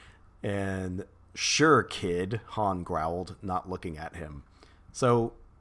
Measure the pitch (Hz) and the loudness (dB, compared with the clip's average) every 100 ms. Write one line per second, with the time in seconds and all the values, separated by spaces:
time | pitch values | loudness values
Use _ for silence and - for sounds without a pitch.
0 | - - - - 104 101 98 95 92 92 | -20 -20 -20 -10 -4 -2 -2 -2 -4 -6
1 | - - - - - - 156 131 98 - | -8 -16 -16 -4 0 6 8 6 4 -2
2 | 95 87 95 110 - - 104 92 85 82 | -2 0 -2 -4 -6 0 0 0 -2 -2
3 | 78 87 87 90 101 90 92 90 90 76 | -2 -4 -6 -8 -4 -4 -4 -8 -8 -8
4 | 80 85 76 71 - _ - - - - | -10 -10 -12 -14 -18 _ -20 -20 -18 0
5 | 123 120 117 - - - | 4 4 2 -4 -20 -20